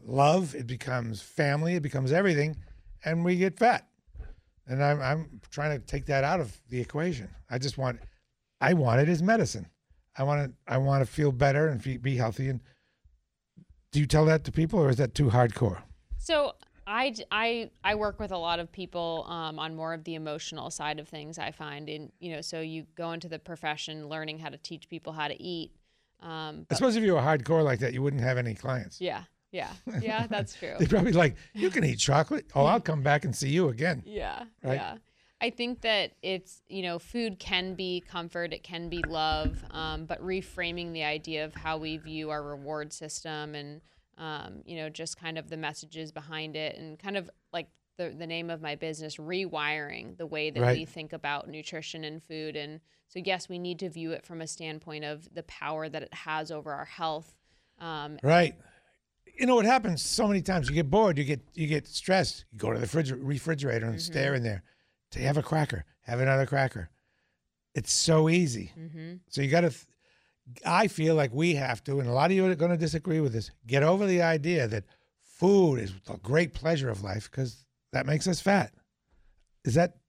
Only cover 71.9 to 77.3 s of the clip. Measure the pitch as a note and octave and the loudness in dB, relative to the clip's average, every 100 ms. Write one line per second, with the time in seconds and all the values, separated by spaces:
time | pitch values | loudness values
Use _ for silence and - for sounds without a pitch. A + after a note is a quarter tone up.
71.9 | C#3 B2 B2 E3 F#3+ F#3 D#3+ E3+ F3 D#3+ | -2 2 4 4 4 4 4 2 2 0
72.9 | D#3 F#3 D#3+ C#3+ A2 - - A2+ C3+ D3+ | -2 0 2 2 0 -4 -10 0 4 6
73.9 | G3 G3+ F3+ E3 D#3+ D3+ E3+ A#2+ A2 - | 6 4 4 4 2 2 2 2 -2 -6
74.9 | _ _ _ _ - F3+ G3+ F3 B2+ G2 | _ _ _ _ 2 6 8 6 4 -2
75.9 | F#2+ - G#2+ - D3 E3+ - D#3+ E3 C3 | -8 -12 -10 0 2 2 0 0 2 0
76.9 | G2+ G2+ G#2 - | -2 -4 -6 -6